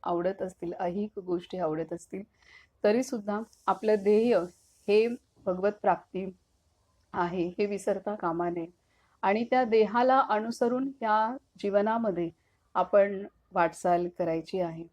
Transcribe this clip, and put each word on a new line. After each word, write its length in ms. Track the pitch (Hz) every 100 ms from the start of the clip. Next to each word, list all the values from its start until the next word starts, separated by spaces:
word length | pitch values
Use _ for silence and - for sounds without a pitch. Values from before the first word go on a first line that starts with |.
आवडत 400 | - 175 175 190
असतील, 300 | 190 - 170 175
ऐहिक 380 | 180 180 214 -
गोष्टी 400 | 180 175 175 185
आवडत 340 | 165 156 160
असतील, 300 | 175 - 185 202 _ _ - _ _
तरीसुद्धा 560 | 208 220 262 240 208 208 226 _ -
आपलं 280 | 190 220
ध्येय 440 | 214 196 208 233 214 175 - _ _ -
हे 200 | 208 226 240 _ _
भगवत 260 | - 180 196 208
प्राप्ती 540 | 208 170 - 185 190 185 _ _ _ _ _ _ _
आहे, 360 | 202 175 180 170
हे 180 | 180 208
विसरता 480 | 202 190 202 202
कामा 360 | 208 175 165 349
नये. 160 | 175 330 _ _ _ _ _
आणि 220 | 202 208
त्या 200 | 233 254
देहाला 560 | 247 220 208 233 254 262
अनुसरून 720 | - 214 226 233 240 254 269 269
या 340 | 220 214 220 262 _ _
जीवनामध्ये 720 | 202 202 208 226 226 175 165 - _ _ _
आपण 520 | - 180 208 202 196 202 _ _
वाटचाल 560 | 180 170 165 180 175 175 -
करायची 420 | 170 165 165 190
आहे. 240 | 175 160 170